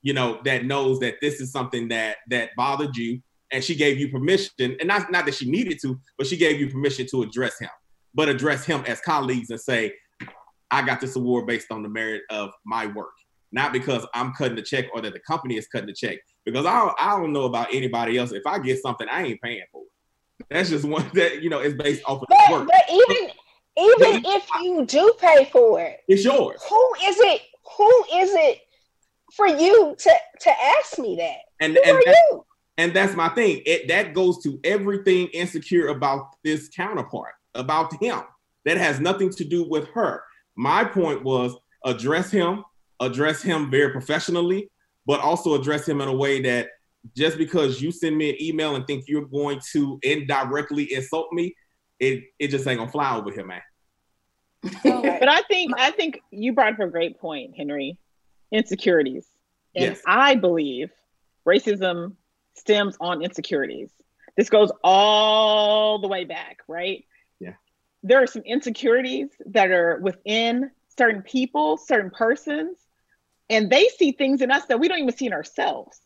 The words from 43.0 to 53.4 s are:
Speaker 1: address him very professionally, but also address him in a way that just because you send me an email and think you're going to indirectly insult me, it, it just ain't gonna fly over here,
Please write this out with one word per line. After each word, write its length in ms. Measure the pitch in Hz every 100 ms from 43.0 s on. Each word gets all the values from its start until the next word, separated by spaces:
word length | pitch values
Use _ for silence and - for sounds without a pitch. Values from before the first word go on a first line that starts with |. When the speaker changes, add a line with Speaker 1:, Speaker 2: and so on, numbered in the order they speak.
Speaker 1:
address 420 | 127 120 151 151
him 260 | - 160 143
very 220 | 135 143
professionally, 800 | 135 131 151 - 175 175 190 202 _ _ _ -
but 140 | 143
also 340 | 139 170 170 143
address 320 | 131 147 151
him 140 | 143
in 60 | 135
a 60 |
way 260 | 131 139 135
that 280 | 131 120 113 - _ _ 117 -
just 220 | 156 156
because 440 | 151 175 143 127
you 100 | 147
send 240 | 170 165 156
me 120 | 151
an 60 | 139
email 340 | 156 160 156 139
and 100 | 131
think 200 | 139 135
you're 180 | 147 143
going 340 | 139 143 139 -
to 260 | 156 143 135
indirectly 880 | 131 151 139 139 127 143 147 147 143
insult 380 | 131 131 160 165
me, 240 | 170 175 - _ _ _ _
it, 260 | 131 131 - _
it 120 | 143
just 180 | 139 135
ain't 100 | 123
gonna 140 | 113
fly 240 | 143 139 117
over 160 | 101
here, 140 | 98